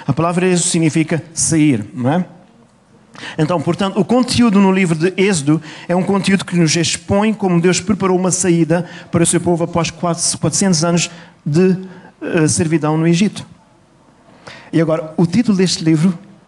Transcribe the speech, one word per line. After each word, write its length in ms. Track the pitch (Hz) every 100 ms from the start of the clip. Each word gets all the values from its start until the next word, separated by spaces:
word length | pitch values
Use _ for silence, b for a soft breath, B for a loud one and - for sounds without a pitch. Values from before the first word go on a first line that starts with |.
| -
A 60 |
palavra 340 | - 170 180 185
Êxodo 220 | 175 -
significa 540 | 170 160 160 151 160 -
sair, 520 | - 135 160 151 113 107
não 180 | 127 123
é? 120 | 180 175 - - _ _ _ _ _ _ - B B
Então, 220 | 151 175
portanto, 380 | 165 175 196 202
o 60 |
conteúdo 560 | - 247 247 - 240 196
no 100 | 196
livro 240 | 190 180
de 200 | 160 185 190
Êxodo 440 | 190 175 139 156 B B B
é 80 | 180
um 60 |
conteúdo 420 | 185 196 185 196
que 120 | - 175
nos 180 | 160 165
expõe 560 | 160 - - 202 220
como 280 | 208 190 170
Deus 200 | 180 175
preparou 380 | - 185 190 180
uma 120 | 185
saída 560 | 165 185 170 156 175 170 B B
para 120 | 170
o 40 | 170
seu 140 | 170
povo 240 | 175 170
após 260 | 170 170 160
quatro, 320 | - 175 170 - -
quatrocentos 460 | 170 - 196 160
anos 260 | 170 170 - B B B
de, 340 | 160 156 185 190 B B B -
eh, 280 | 302 170 151
servidão 480 | 156 165 160 151 156
no 80 | 165
Egito. 400 | 170 214 - - - _ _ _ _ _ _ _ B B B B
E 80 | 156
agora, 340 | 165 160 160 -
o 100 | 170
título 300 | 233 226 190
deste 260 | 180 -
livro 360 | 160 160 185 170 - -